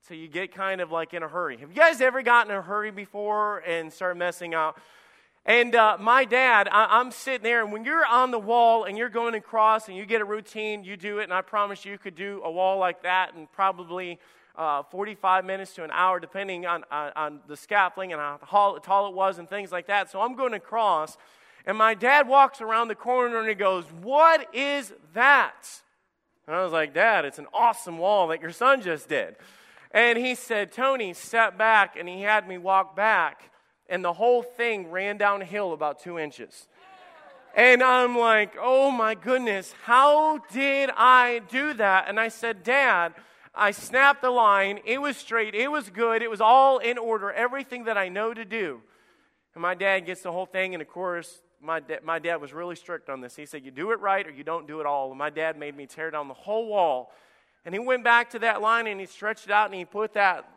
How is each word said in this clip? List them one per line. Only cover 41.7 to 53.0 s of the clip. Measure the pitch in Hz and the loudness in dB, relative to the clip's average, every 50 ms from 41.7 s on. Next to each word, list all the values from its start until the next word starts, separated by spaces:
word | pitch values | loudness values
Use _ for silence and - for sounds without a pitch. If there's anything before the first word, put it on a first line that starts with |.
| 302 | -2
that?" | 214 220 202 190 190 - - | 0 2 4 4 4 2 2
And | 196 214 | -2 -2
I | 226 226 | -2 -4
said, | 220 - - 233 220 196 170 | -4 -6 -6 -6 -6 -6 -4
"Dad, | - 247 277 277 254 214 180 170 165 165 - - _ _ _ _ - _ - | 0 0 2 4 4 2 2 0 -2 -6 -12 -20 _ _ _ _ -18 _ 0
I | 208 202 | 0 0
snapped | 202 - - - - 254 277 285 285 277 | 0 -2 -12 -4 0 4 4 4 4 4
the | - 254 | 0 -2
line. | 247 247 233 208 202 196 196 196 202 208 - | 2 4 4 4 4 4 2 0 -4 -8 -6
It | - 226 269 | -6 -6 -4
was | 277 294 254 | -4 -6 -6
straight. | - - - 226 226 220 214 202 | -6 -10 -6 -4 -4 -4 -4 -4
It | 208 240 277 | -4 -4 -2
was | 294 302 247 196 | -4 -6 -6 -8
good. | 175 196 233 233 226 226 | -6 -4 -2 0 0 0
It | 233 233 | -2 -4
was | 226 190 | -4 2
all | 220 220 240 262 269 269 269 247 | 4 6 8 8 8 6 4 4
in | 196 233 247 240 | 0 -2 -4 -4
order, | 226 233 226 220 190 202 | -4 -4 -4 -2 -4 -6
everything | - - 226 247 254 269 269 269 247 247 233 | -4 -2 -2 -2 -2 -6 -10 -10 -12 -10 -6
that | 220 226 202 | -4 -4 -4
I | 190 185 | -4 -4
know | 180 202 214 226 233 | -4 -6 -6 -6 -6
to | 226 226 | -8 -12
do." | 190 214 226 202 165 135 117 110 _ _ _ _ _ _ _ _ _ _ _ _ _ _ | -10 -8 -6 -6 -6 -8 -12 _ _ _ _ _ _ _ _ _ _ _ _ _ _ _
And | 165 | -6
my | 170 175 185 | -4 -4 -4
dad | 175 190 196 196 190 | -2 -2 -2 -2 -2
gets | 175 160 185 175 - | -2 -6 -12 -12 -10
the | 185 | -10
whole | 170 180 190 | -8 -8 -10
thing, | 180 - 190 185 185 185 | -8 -6 -6 -6 -6 -6
and | 170 | -10
of | 156 _ | -12 _
course, | - 175 185 185 175 170 160 - - _ _ _ _ _ | -12 -10 -8 -8 -8 -8 -10 -14 -20 _ _ _ _ _
my | _ 151 165 160 | _ -8 -8 -8
da-, | 147 135 156 - _ | -6 -8 -12 -12 _
my | 156 165 165 | -6 -8 -6
dad | 156 170 170 160 | -4 -4 -6 -6
was | 147 139 | -6 -12
really | 135 156 175 175 170 | -14 -14 -12 -12 -12
strict | 156 _ - 175 160 | -14 _ -14 -14 -14